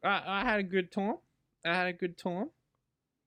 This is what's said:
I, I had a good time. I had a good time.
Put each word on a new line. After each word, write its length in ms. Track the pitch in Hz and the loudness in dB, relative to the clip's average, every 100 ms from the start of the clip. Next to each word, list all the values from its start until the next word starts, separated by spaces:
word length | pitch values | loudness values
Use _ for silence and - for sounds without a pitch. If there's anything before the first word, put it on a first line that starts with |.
I, 180 | 127 117 | 0 0
I 200 | 160 196 | 0 -2
had 160 | 247 214 | 2 0
a 20 | |
good 300 | 185 190 180 | 2 0 0
time. 240 | 208 202 330 _ _ _ _ 165 | -2 -2 -2 _ _ _ _ 0
I 80 | |
had 140 | 180 180 | 2 2
a 40 | |
good 240 | 175 180 170 | 0 -4 -4
time. 340 | 185 175 294 - _ _ _ _ _ _ | -4 -4 -6 -10 _ _ _ _ _ _